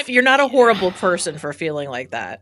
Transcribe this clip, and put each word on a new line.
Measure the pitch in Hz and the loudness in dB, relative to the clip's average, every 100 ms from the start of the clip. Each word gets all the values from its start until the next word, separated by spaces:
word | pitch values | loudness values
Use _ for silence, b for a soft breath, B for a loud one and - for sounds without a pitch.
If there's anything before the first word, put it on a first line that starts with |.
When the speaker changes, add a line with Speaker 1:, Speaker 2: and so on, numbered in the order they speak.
| 285 | 2
Speaker 1:
I | |
Speaker 2:
you're | 247 | 2
not | 262 269 | 4 4
a | 277 | 2
horrible | 254 233 208 185 | 4 4 4 0
person | 185 190 175 175 151 | -2 -2 -2 -4 -8
for | 147 | -10
feeling | 147 165 147 143 | -6 -6 -6 -6
like | 123 131 | -8 -8
that. | 117 92 - | -10 -10 -12